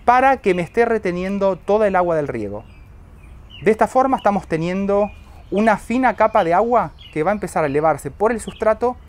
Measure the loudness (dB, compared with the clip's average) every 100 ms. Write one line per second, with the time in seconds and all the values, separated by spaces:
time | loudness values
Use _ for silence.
0 | 2 4 4 2 0 -2 -2 0 0 0
1 | -4 -4 -6 -2 -2 -2 -2 0 2 0
2 | 0 -2 -2 -6 -8 -10 -14 -20 -20 -20
3 | -20 -20 -20 -20 -20 -4 -2 2 2 2
4 | 0 0 0 -2 -4 -4 -2 -4 0 0
5 | -2 -6 -20 -20 -6 0 2 0 -2 0
6 | 0 2 2 2 2 2 2 0 0 -10
7 | -10 -4 -2 -2 -4 -2 0 0 0 0
8 | -6 -2 -2 -2 -8 -2 -2 0 -2 -4